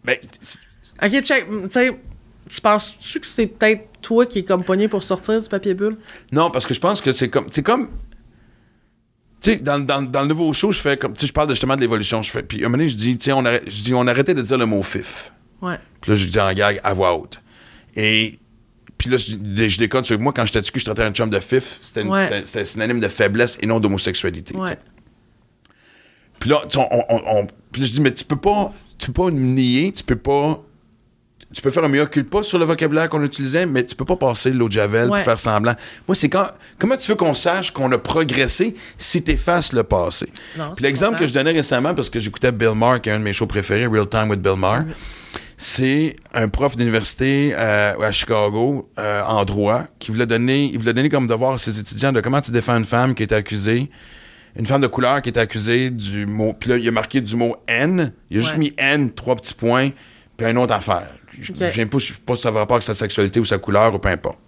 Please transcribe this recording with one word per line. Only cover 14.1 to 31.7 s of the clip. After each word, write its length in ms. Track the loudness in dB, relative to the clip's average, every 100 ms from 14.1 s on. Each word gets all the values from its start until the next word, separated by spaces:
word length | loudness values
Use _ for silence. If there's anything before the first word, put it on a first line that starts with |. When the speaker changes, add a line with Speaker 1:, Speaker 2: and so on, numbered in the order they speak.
| 2 2
Speaker 1:
de 80 | 0
dire 160 | 0 0
le 80 | 2
mot 160 | 0
fif. 500 | -2 -6 -8 -12 -14 _ _ _
Speaker 2:
Ouais. 160 | -8 -8 -12 _
Speaker 1:
Puis 80 | 0
là, 60 | 0
je 80 | 2
dis 120 | 0
en 120 | 0
gag 260 | 2 0 0
à 80 | -2
voix 240 | 2 2 0
haute. 240 | -4 -20 _ -20 -20 -20 -12 -2
Et 420 | 2 2 0 -6 _ _ _ _ -20 _
puis 100 | 0
là, 60 | 0
je, 140 | 0 -8 -4 0 2
je 100 | 2
déconne, 240 | 0 0
c'est 120 | 0 0
que 60 |
moi, 100 | 0
quand 100 | 0
j'étais 160 | 0 0
dessus, 120 | -2
je 100 | -4
traitais 200 | -4 -2
un 80 | -2
chum 180 | 0 0
de 80 | -2
fif, 380 | 0 0 0 -10
c'était 200 | -10 -6
une, 60 | -2
Speaker 2:
Ouais. 140 | 0
Speaker 1:
c'était, 220 | 0 -2 -4
c'était 180 | -6
synonyme 360 | -6 -4 -2 0
de 80 | 0
faiblesse 480 | 2 2 4 0 0
et 60 | 0
non 120 | 2
d'homosexualité, 760 | 2 0 -2 -2 -4 -6 -10
tu 60 | -8
Speaker 2:
Ouais. 80 | -8
Speaker 1:
sais. 80 | -8 -14 _ _ _ _ _ _ _ _ _ _ _ _ _ _ _
Puis 100 | 0
là, 120 | 0 0
tu 100 | 0
sais, 80 | 2
on, 140 | 0 2
on, 140 | 0 2
on, 200 | 0 0 -8 _
puis 100 | -4
là, 40 | -2
je 60 |
dis, « 80 | 2
Mais 100 | 2
tu 120 | 2
peux 120 | -4 0
pas, 360 | 0 0 -2 -6 -20 -10
tu 120 | -6
peux 140 | 0
pas 60 | 0
nier, 640 | 2 2 2 2 2 0
tu 120 | -2
peux 120 | -2 -2
pas, 460 | 2 2 2 -2 -8 _ _ _ _ _ _ _ -12
tu 100 | -2
peux 80 | 0